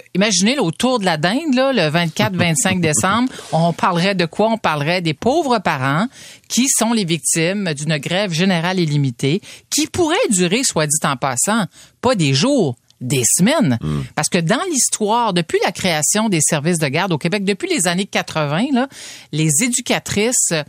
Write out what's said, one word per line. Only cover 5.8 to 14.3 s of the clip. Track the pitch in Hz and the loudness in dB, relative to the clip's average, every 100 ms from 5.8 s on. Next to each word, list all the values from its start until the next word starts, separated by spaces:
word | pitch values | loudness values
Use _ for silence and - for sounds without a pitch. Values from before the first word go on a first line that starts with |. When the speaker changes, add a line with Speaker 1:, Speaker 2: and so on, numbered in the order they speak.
| 135 151 240 - - - - | 0 0 -2 -6 -20 -20 -6
Speaker 1:
qui | - 269 | 0 0
sont | - 226 | 2 0
les | 233 175 | 0 0
victimes | 165 - 165 165 202 190 143 | -2 -2 0 0 -2 -4 -4
d'une | 151 151 | -4 -4
grève | 143 175 208 | -2 -2 0
générale | 156 190 175 170 190 | 0 2 2 0 0
illimitée, | 165 147 135 120 135 180 - - - | 0 2 0 0 0 -2 -4 -20 -6
qui | - 302 | -4 -2
pourrait | - 320 349 440 | 0 0 2 0
durer, | 180 175 220 | 0 0 0
soit | 269 175 151 | 0 0 0
dit | 147 160 | 0 -2
en | 135 | -2
passant, | 139 123 - 226 180 - - _ | -2 -2 0 0 -2 -8 -20 _
pas | 240 233 | 0 2
des | 147 | 2
jours, | 135 233 285 156 120 _ - | 2 2 2 0 -4 _ -10
des | 127 131 117 | -4 0 0
semaines. | - 190 320 180 120 | 2 4 4 2 0
Speaker 2:
Hmm. | - 76 127 - | -2 -4 -4 -4
Speaker 1:
Parce | |
que | 151 | 0